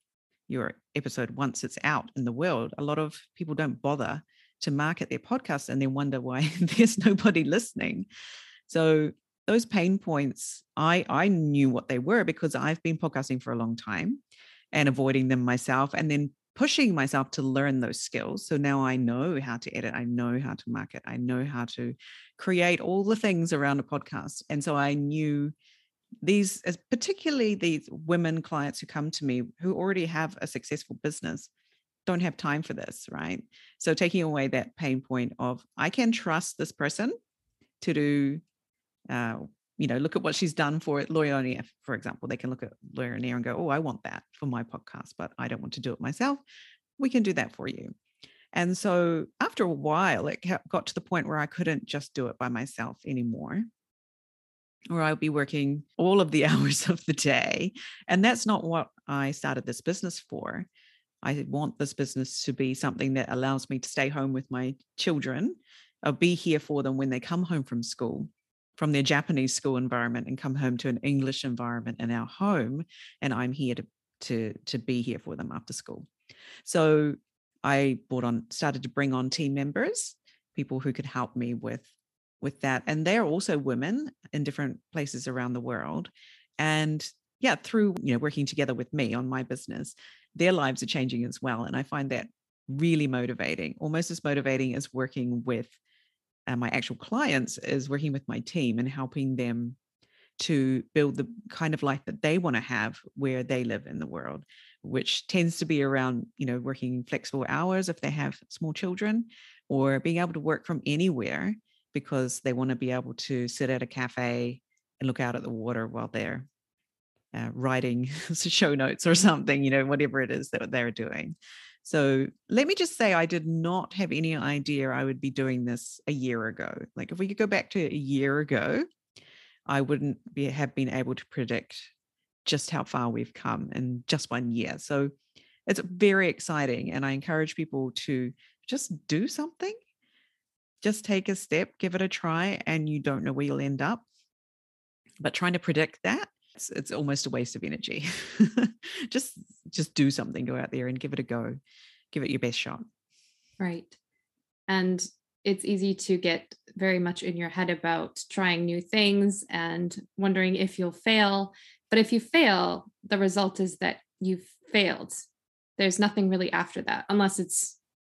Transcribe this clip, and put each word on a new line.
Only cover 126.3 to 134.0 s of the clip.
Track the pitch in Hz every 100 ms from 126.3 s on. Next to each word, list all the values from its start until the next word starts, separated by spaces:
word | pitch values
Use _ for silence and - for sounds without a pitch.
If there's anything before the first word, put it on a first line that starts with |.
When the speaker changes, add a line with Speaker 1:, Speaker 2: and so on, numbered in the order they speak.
| 117 110
Speaker 1:
ago. | - - - - -
Like, | -
if | 175
we | 196
could | 202
go | 208
back | 202 -
to | 202
a | 156
year | 151 135 139 139 143
ago, | 147 127 - 190 359 _ _ - - - - _ -
I | 139
wouldn't | 135 143 143 - -
be, | 139 139
have | 135 139
been | - 131
able | 131 123
to | 131 -
predict | - 120 120 - - - _ _ _ _ _
just | - 147 -
how | 147
far | 127 139 120
we've | 117 113
come | - 123 110 -
in | - 127 123